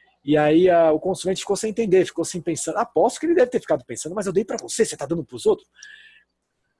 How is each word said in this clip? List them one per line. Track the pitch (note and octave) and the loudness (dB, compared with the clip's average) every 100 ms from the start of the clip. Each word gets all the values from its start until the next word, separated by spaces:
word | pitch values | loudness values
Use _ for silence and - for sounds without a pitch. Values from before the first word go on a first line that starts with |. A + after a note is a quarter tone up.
| _ _ C#3 | _ _ 0
E | D3+ | 2
aí | D3+ D#3+ F#3 | 4 4 6
a, | E3+ E3 | 6 4
o | D#3 | 2
consulente | F#3 F3 F#3 F#3 | -2 -4 -4 -4
ficou | - G3 | -2 -4
sem | A3 | -4
entender, | G#3+ A3 F#3 F3 | -4 2 2 2
ficou | - | -2
assim | D#3+ F3 | -6 -6
pensando, | E3 D#3 - E3 | -6 -6 -4 -4
"Aposto | A#3 D#3 F#3+ - | -2 2 0 0
que | D#4+ | 0
ele | E4 | 2
deve | B3 | 2
ter | A#3 | 0
ficado | - D3 - | -2 -4 -4
pensando, | A#2 D#3 | -12 -8
mas | G3 G3 | -6 -4
eu | |
dei | F3+ | -2
pra | A3+ A#3+ | -2 -4
você, | A#2+ - | -6 -2
você | A3 D3+ | -2 -4
tá | C#3 | -6
dando | E3+ | -6
pros | C3+ A#2+ G#3+ | -8 -4 0
outros?" | G3+ _ _ - - - _ _ _ _ _ _ _ | 0 _ _ -20 -20 -20 _ _ _ _ _ _ _